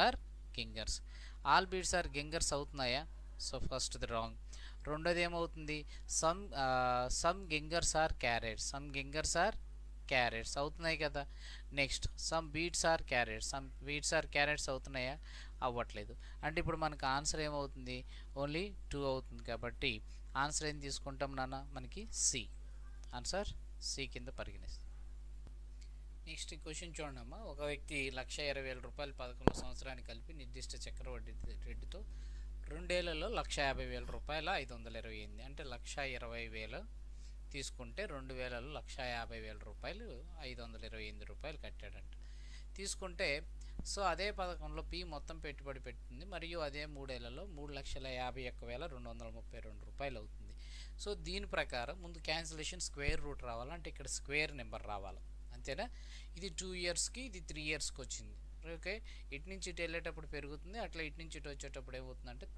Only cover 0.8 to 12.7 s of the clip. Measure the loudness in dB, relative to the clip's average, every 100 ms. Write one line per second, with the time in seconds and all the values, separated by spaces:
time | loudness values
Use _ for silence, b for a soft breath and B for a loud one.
0.8 | 0 0 -4 B B B 8 10 8 2
1.8 | 4 4 4 0 0 4 4 2 0 0
2.8 | 2 2 0 -8 -8 -6 -2 2 2 2
3.8 | 0 0 2 2 2 -2 -8 B B B
4.8 | -2 2 6 6 6 4 0 0 -2 -2
5.8 | -2 B B 6 6 6 2 2 6 8
6.8 | 8 6 4 6 6 4 4 2 4 4
7.8 | 6 8 6 6 6 6 4 0 -2 -2
8.8 | -2 -2 0 2 4 6 6 4 -4 -8
9.8 | -8 -6 4 8 8 4 0 2 0 2
10.8 | 2 4 4 2 -2 B B B B 2
11.8 | 4 4 0 0 2 2 2 2 2